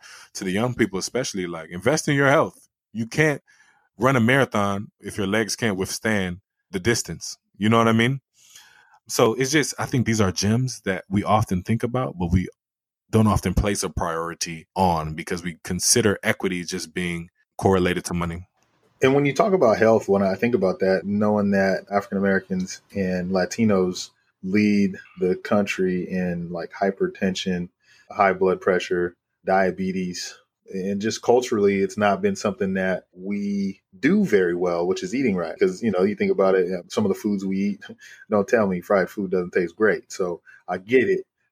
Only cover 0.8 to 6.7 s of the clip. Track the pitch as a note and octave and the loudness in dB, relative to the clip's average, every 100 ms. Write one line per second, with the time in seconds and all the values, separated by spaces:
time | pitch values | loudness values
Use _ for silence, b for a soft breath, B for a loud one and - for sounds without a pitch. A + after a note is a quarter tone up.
0.8 | G#2 F#2 - A#2+ C3+ G2 F2 E2 D#2+ F2 | -2 -2 -6 -6 -4 -6 -6 -8 -10 -4
1.8 | G#2 D3+ - C#3 C#3 D3+ G#2 - _ _ | 0 0 0 2 4 4 2 -4 _ _
2.8 | _ G#2+ A2+ - D#3 C#3 b b b b | _ -8 -4 0 2 0 b b b b
3.8 | b - B2+ C3 A2+ C#3 A#2+ G#2+ G2+ G2 | b 0 2 4 4 4 2 0 -2 -2
4.8 | - _ G2+ - F#2+ G#2+ G#2 - A#2 F#2 | -8 _ -10 -6 0 0 0 -2 -2 -2
5.8 | F#2 - A2+ G#2+ F#2 F2 _ _ _ | -4 -4 -2 -2 -2 -6 _ _ _